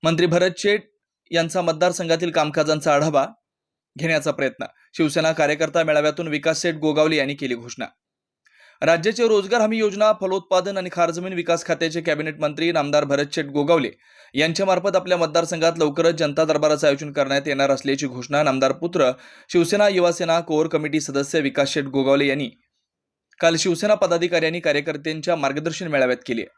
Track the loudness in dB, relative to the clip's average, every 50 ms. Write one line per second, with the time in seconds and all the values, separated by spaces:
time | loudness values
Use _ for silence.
0 | 0 -2 0 2 0 2 2 2 2 0 -2 -2 0 0 0 0 -2 _ _ _
1 | _ _ _ _ _ _ -2 -2 -2 0 -2 -2 -2 -2 0 2 0 0 0 -2
2 | -2 -2 0 0 0 -2 0 0 0 0 0 -2 0 0 0 0 2 2 2 2
3 | 2 2 2 2 0 0 -6 _ _ _ _ _ _ _ _ _ _ _ _ -6
4 | -4 -2 0 0 0 -2 -2 -2 -2 -4 -4 _ -14 -14 _ _ _ _ _ -2
5 | -2 0 0 0 0 0 2 2 0 0 0 0 -2 -2 0 0 2 2 2 2
6 | 2 2 0 -2 -6 -4 -4 -2 0 -2 -2 0 -2 -2 -2 0 -2 0 2 2
7 | 2 2 2 0 0 -2 -4 -6 -6 -6 -6 -6 -8 -14 -12 -12 -12 -14 _ _
8 | _ _ _ _ _ _ _ _ _ _ _ _ -20 _ _ _ 2 2 2 2
9 | 2 -2 -2 0 2 4 4 2 2 2 2 2 2 2 2 0 0 0 0 2
10 | 2 2 2 2 0 -2 -2 -4 -2 _ 0 0 0 0 -6 -6 -6 -6 -2 0
11 | 0 0 0 -4 -6 -8 -6 -6 -2 -2 -2 -2 0 -4 -2 -2 -2 -2 -2 -4
12 | -2 -2 -2 -2 -2 -8 -6 -4 -4 -4 -2 -2 -2 0 0 0 0 2 2 2
13 | 2 2 0 0 0 -2 -2 -6 -6 -4 -2 -2 2 2 2 2 2 -2 -6 _
14 | _ _ _ -20 -20 -10 _ 0 0 0 0 0 2 2 2 2 0 0 0 0
15 | 0 2 0 0 0 0 2 0 0 0 -2 0 0 0 2 2 0 0 0 2
16 | 2 2 2 2 -2 -2 0 0 0 2 2 2 2 2 2 4 2 2 2 2
17 | -4 -8 -2 -2 0 0 0 -2 -2 -2 -2 0 2 2 2 0 0 -2 -2 -2
18 | -2 -6 -6 -8 -10 -2 0 0 2 2 2 2 2 0 0 0 -4 -4 0 2
19 | 2 2 2 -2 -10 -20 -20 -20 -20 _ 0 0 2 2 2 4 4 4 4 4
20 | 2 2 2 0 -2 0 0 0 0 0 0 0 0 2 0 -2 -2 0 -2 -2
21 | -4 -2 -2 -4 -4 0 -2 0 0 0 0 0 -2 0 0 -4 -4 -2 -2 0
22 | 2 4 4 4 4 2 0 -2 -4 -8 -10 _ _ _ _ _ _ _ _ _
23 | _ _ _ _ _ _ _ _ 2 2 2 2 0 0 0 0 2 0 2 2
24 | 2 2 2 0 0 0 0 0 0 0 -2 -2 -2 0 0 0 -2 -4 -8 -6
25 | -6 -6 -8 -6 -2 -2 -2 0 0 -2 -2 -2 -6 -6 -6 -6 -8 -4 0 0
26 | 2 2 0 -2 -4 -6 -6 -6 -6 -10 _